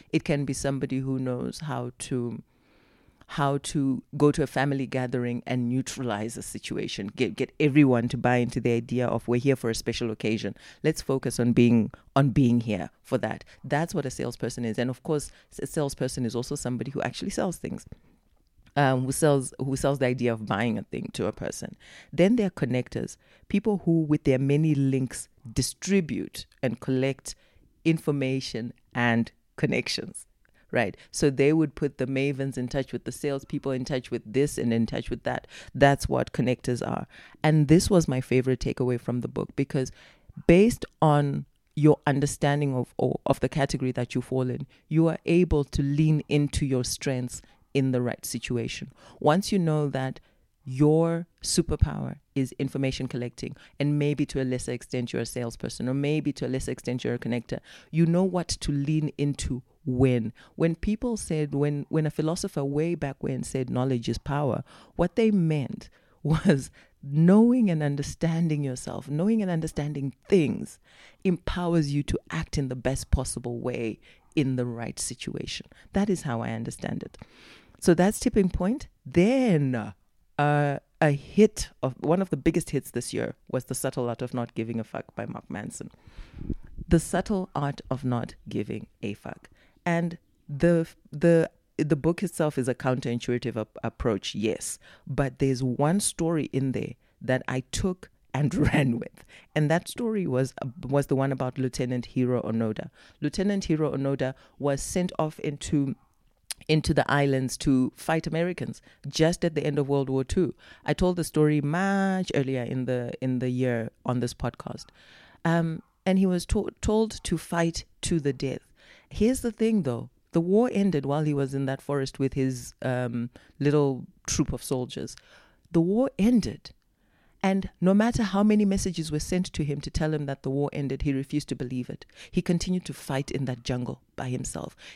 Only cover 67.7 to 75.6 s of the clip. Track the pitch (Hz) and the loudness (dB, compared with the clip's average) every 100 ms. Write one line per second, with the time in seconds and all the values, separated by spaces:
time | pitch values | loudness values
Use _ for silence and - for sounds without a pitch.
67.7 | 156 147 143 - - 165 165 170 151 139 | 2 0 -2 -4 -2 0 2 0 0 -2
68.7 | 123 - - - 147 196 226 185 165 160 | -4 -8 -8 -4 0 2 2 0 -2 -2
69.7 | - 147 147 135 - - 196 135 - - | -4 -4 -4 -6 -8 2 4 4 0 -8
70.7 | - _ - - _ 190 170 - 180 175 | -16 _ -20 -20 _ -2 0 -2 -4 2
71.7 | 170 143 143 - - - 156 - - 131 | 2 2 0 -2 -4 -4 -8 -4 -4 -4
72.7 | 127 131 135 - - 127 123 120 120 120 | -2 -2 -4 0 0 0 -6 -6 -6 -4
73.7 | 123 113 - - - _ - 135 127 123 | -4 -4 -6 -12 -20 _ 0 2 0 -2
74.7 | 117 123 - - - - - - - | -4 -8 -8 -8 -8 -8 -8 -8 -10